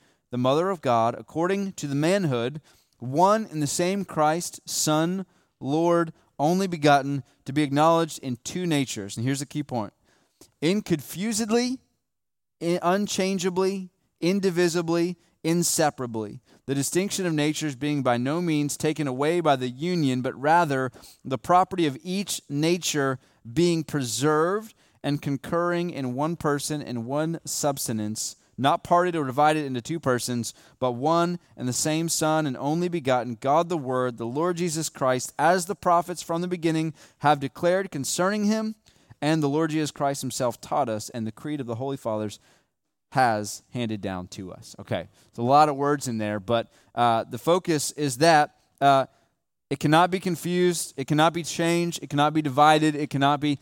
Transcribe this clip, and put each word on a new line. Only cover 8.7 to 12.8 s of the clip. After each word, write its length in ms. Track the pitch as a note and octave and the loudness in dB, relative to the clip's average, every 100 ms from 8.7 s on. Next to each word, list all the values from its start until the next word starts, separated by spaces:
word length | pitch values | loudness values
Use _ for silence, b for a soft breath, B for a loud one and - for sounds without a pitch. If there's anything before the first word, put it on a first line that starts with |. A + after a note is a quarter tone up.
| D3 B2+ A2+ G2 A2+ | 0 0 -4 -8 -4
And 80 | |
here's 160 | B2 C#3 | -2 -2
the 60 | C#3+ | -4
key 160 | D3 | -8
point. 320 | C#3+ B2 G2+ - b b b b b _ | -6 -6 -8 -12 b b b b b _
"Inconfusedly, 1160 | D3+ G#3 - D#3+ - D#3 A3 G#3+ A3+ A#3 B3 B3+ _ _ _ _ _ _ _ _ | 0 0 0 -4 -4 -6 -4 -2 0 0 0 -6 _ _ _ _ _ _ _ _
i-, 200 | E3 F3 | -2 0